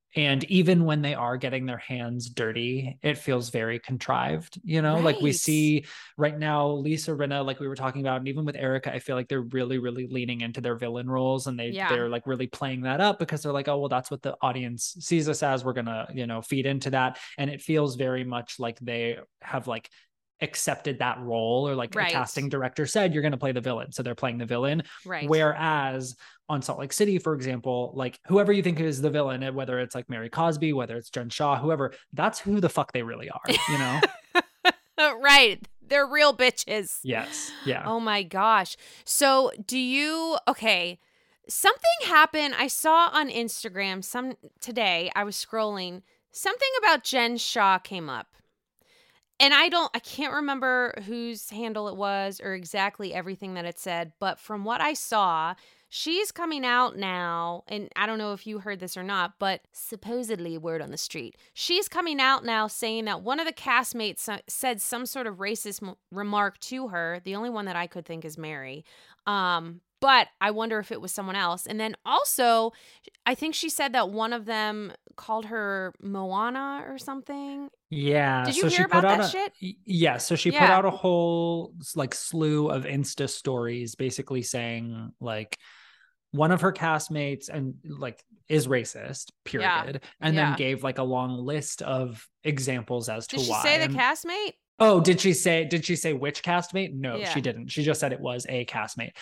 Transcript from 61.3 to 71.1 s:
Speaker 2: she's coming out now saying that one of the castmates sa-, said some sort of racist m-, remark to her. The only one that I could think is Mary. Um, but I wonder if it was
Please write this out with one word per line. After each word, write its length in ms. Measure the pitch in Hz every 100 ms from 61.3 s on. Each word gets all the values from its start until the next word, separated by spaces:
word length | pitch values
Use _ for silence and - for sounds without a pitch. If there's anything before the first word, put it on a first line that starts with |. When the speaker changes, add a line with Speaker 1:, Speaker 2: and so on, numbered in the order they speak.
| - _ -
Speaker 2:
she's 320 | - 359 415
coming 320 | 339 349 285
out 240 | 262 269 233
now 220 | 220 214
saying 380 | - 226 226 220
that 180 | 170
one 160 | 190 285
of 80 | 330
the 40 |
castmates 680 | 320 - 247 247 240 214 175
sa-, 180 | - 208 -
said 320 | - 262 220
some 280 | - 240 254
sort 180 | 269 233
of 120 | 185
racist 440 | 196 220 208 196
m-, 140 | 196 - _
remark 480 | 185 208 208 202 -
to 300 | - 254 262
her. 300 | 180 165 175
The 120 | 180 196
only 140 | 240
one 160 | 220 196
that 100 | 175
I 120 | 170
could 180 | 185 160
think 180 | 165
is 140 | 160 151
Mary. 480 | 156 147 131 139 - - - _ -
Um, 560 | 202 180 170 165 170 _ _
but 300 | 269 262 196 _
I 100 | 208
wonder 300 | 214 226 220
if 120 | 202
it 80 | 202
was 100 | 180